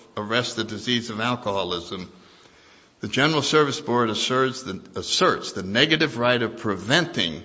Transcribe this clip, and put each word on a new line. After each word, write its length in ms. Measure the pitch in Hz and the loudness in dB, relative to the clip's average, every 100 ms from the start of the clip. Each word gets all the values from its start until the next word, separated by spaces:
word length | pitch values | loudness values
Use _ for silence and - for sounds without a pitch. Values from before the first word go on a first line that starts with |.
| - | -12
arrest 420 | - 104 120 117 - | -8 -2 0 0 -4
the 80 | |
disease 440 | 104 104 123 120 117 | -6 -6 -2 -2 -2
of 120 | 107 | -4
alcoholism, 920 | 117 123 104 98 90 87 85 92 90 - - - - - - - _ _ | -2 -2 -2 -2 -2 -4 -6 -10 -12 -18 -20 -20 -20 -20 -20 -20 _ _
the 80 | 104 | -4
General 340 | 123 143 156 | 2 4 2
Service 380 | - 156 143 - | 4 4 4 2
Board 300 | - 123 113 | 0 2 2
asserts 520 | 107 - 127 131 127 | 0 0 2 0 -2
the, 180 | - 95 - | -8 -10 -10
asserts 580 | - - - 180 92 - | -10 -2 2 2 2 -4
the 100 | 104 | -8
negative 560 | 92 113 156 160 151 113 | -2 2 4 2 0 0
right 240 | 120 123 | 2 2
of 160 | 110 113 | 0 -2
preventing, 840 | 110 92 98 160 147 107 87 78 | -4 -2 2 2 2 -2 -4 -4